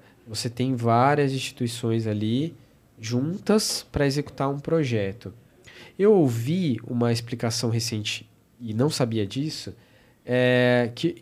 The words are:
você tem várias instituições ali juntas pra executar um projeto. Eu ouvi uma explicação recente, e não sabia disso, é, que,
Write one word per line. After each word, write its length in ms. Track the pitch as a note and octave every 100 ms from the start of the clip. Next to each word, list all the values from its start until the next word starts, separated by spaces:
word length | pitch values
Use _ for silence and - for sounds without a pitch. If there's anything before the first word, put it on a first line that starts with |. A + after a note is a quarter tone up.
| - _ -
você 180 | G#2+ B2
tem 280 | A#2 C3 B2
várias 560 | A#2 A#2 C3+ D3 C#3
instituições 720 | C3+ - - A#2+ - A#2 A2+ A2
ali 480 | G#2+ A2 B2 D#3+ - - _ _ -
juntas 840 | A2 A#2+ D3 G3 - G#3+ - - -
pra 160 | - C#3+
executar 420 | C#3 C#3+ - C#3
um 120 | C#3+
projeto. 720 | D3+ D#3+ C3+ A2+ G2 G2 - - - _ - - - -
Eu 140 | G3
ouvi 640 | G3+ C#3 A#2 A#2+ F3+ E3+ A2+ -
uma 260 | A#2+ A#2+
explicação 560 | A#2 - A#2+ A#2 - A#2+
recente, 600 | A#2 A#2 A2 G#2 - - _ _ -
e 120 | A#2
não 160 | G#2+ D3
sabia 380 | - A#2+ A2 G2
disso, 480 | C3 D3+ - - - _ _ _ _
é, 680 | - B2 B2+ B2 B2 B2 A#2+
que, 200 | A#2+ E3 -